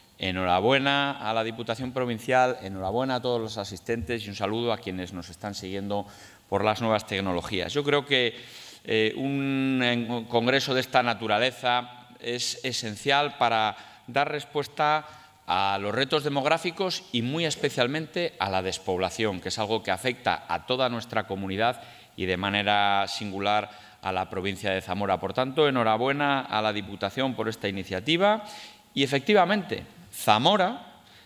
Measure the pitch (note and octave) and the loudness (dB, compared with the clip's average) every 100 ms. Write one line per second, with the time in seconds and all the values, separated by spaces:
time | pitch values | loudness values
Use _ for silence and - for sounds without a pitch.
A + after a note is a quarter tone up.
0 | - - F#2 F#2 F#2 F2+ G#2+ C3+ C#3 C#3+ | -20 -6 -2 0 4 4 6 4 4 2
1 | C#3+ C3 G#2+ A2+ A2+ A2+ A#2 A#2 B2+ B2+ | 0 -2 -2 -2 -2 -4 -6 -4 -4 -4
2 | B2 A2 A#2 B2+ B2+ A#2+ F#2+ G2 F#2+ A2+ | -4 -4 2 4 4 0 -8 -6 -2 -2
3 | C3 B2+ B2 A#2+ A2 G#2+ G2 F#2+ - A#2 | 0 -2 0 -2 -2 -6 -8 -8 -4 -4
4 | A#2+ A#2 G2+ G2+ G2+ A2 A#2+ G#2+ G2+ F#2 | -4 -6 -6 -4 -2 0 -2 -2 -4 -6
5 | F2+ F2+ E2+ F2 G#2 G2 F#2 G2 G2+ G2+ | -8 -10 -12 -10 -10 -8 -8 -6 -4 -4
6 | G2+ - - - - G2 G#2+ G#2+ A2+ G#2+ | -6 -12 -20 -20 -4 0 2 2 2 0
7 | - G2 G2 F2 E2 F#2+ E2+ C#3 C#3+ C#3+ | 0 -2 -2 -2 -2 -4 -2 -2 0 0
8 | C3+ C3 A#2+ - - - - - - A2 | 2 0 0 -2 -14 -18 -18 -14 -2 2
9 | A2 A#2+ C#3 C#3 C#3 C3+ C3+ C3 B2 A#2+ | 2 0 -2 -2 0 0 0 2 2 0
10 | A#2 A#2+ A2+ A#2+ A#2+ C3+ C#3 B2+ B2 C3 | 0 -4 0 2 4 2 2 0 2 2
11 | A#2+ G#2 A2 G#2 B2+ B2+ B2+ B2 B2 - | 2 0 0 2 0 0 0 0 -2 -10
12 | - - A#2+ A#2+ - - C3 A#2+ A2+ G#2 | -20 -10 -6 -4 -4 -4 -4 -4 -6 -4
13 | C#3 C#3 D3 - A#2 A2+ G#2+ G2 - - | 2 2 2 2 4 4 2 -2 -12 -18
14 | - B2+ C#3+ D3 - D3 C#3 - D3+ D#3 | -4 0 0 -2 -4 -4 -4 0 2 2
15 | D3+ - - - - F2+ G2 G2 G2+ A2 | -2 -16 -20 -10 -2 0 2 0 0 0
16 | C3+ D3+ C#3+ C#3 C#3 E3 F3+ E3+ F#3 - | 2 0 0 0 2 2 0 -2 -2 -4
17 | - A#2+ A#2+ D3+ E3 - - - B2 D3+ | -4 -2 0 0 -2 0 0 2 0 0
18 | D#3 F3 F3 - G2 F#2+ F#2 F2+ - F2+ | -4 -4 -4 -2 -2 0 -2 -4 -2 0
19 | F#2 - A2 F#2 F#2 - G#2 A2 - F#2 | 0 0 -2 -2 -4 -4 -2 -2 -2 -2
20 | B2+ B2 - E2 - F2 - B2+ B2+ A#2 | -2 -2 -2 -2 -2 -4 -2 0 0 -2
21 | A2+ A2 G2+ G2 G2 F#2+ A#2 B2+ - - | -4 -4 -2 -4 -4 0 0 0 -8 -20
22 | - - F#2 F#2 G2 G2+ G2+ G#2 G2+ G2 | -16 -4 -2 0 2 2 4 4 4 2
23 | G2 - G#2 F#2+ G2+ G#2 G2+ - - - | 0 -4 -6 -2 0 0 -2 -10 -20 -10
24 | F#2+ F#2 F2+ F#2 F#2+ F#2+ G2+ F#2+ F#2 F2+ | -4 -4 -4 -4 -4 -2 -2 -2 -2 -2
25 | G2+ F2+ F#2+ B2 C3 C3+ D3 C3 A2+ A2 | 0 0 0 -2 0 4 4 4 4 4
26 | C3 C#3+ C#3+ C#3 B2+ G#2+ G#2+ G#2 G2+ G2+ | 2 2 0 0 0 0 0 -2 -6 -6
27 | G2+ C3 C3 A2 A2 A2 G2+ G2 F2+ F#2 | -4 -2 -2 -2 -4 -4 -4 -4 -4 -4
28 | A#2 E3 G3+ G#3+ G#3+ - - - _ C#3 | 0 2 4 2 -4 -16 -18 -20 _ 0
29 | C3+ C#3 B2+ G#3 F3 G#3 E3+ - - - | 2 2 6 6 6 2 -2 -8 -10 -18
30 | - - - G#2+ D3+ G3+ F#3 C4 - - | -18 0 4 6 6 4 2 -2 -10 -20
31 | - - | -20 -20